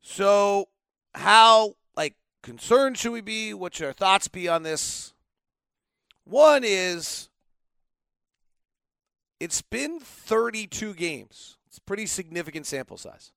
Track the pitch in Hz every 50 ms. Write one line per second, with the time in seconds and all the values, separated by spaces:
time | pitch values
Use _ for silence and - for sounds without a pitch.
0 | _ - - - 196 196 202 202 202 202 202 196 196 _ _ _ _ _ _ _
1 | _ _ _ - - 190 208 226 226 226 226 220 220 208 - _ _ _ _ -
2 | 156 147 _ _ _ _ _ _ - - 117 117 - - 233 262 269 269 254 -
3 | - 233 233 233 208 220 220 220 220 214 208 196 185 180 - - 165 139 131 -
4 | 202 190 190 196 - - - 185 175 170 170 165 160 160 156 147 - - - -
5 | - - _ _ _ _ _ _ _ _ _ _ _ _ _ _ _ _ _ _
6 | _ _ _ _ _ - 190 269 302 311 294 277 254 220 196 190 185 180 175 170
7 | - - - - - _ _ _ _ _ _ _ _ _ _ _ _ _ _ _
8 | _ _ _ _ _ _ _ _ _ _ _ _ _ _ _ _ _ _ _ _
9 | _ _ _ _ _ _ _ _ - 175 - - - _ - 233 277 302 339 330
10 | 262 - - - - - 220 220 233 233 220 220 214 196 - - 214 214 196 160
11 | 175 170 156 127 101 101 _ - - - - _ _ _ _ - _ - 190 202
12 | 220 185 - - 180 160 160 175 170 156 151 160 143 - 147 135 127 _ 92 87
13 | - - - _ - - _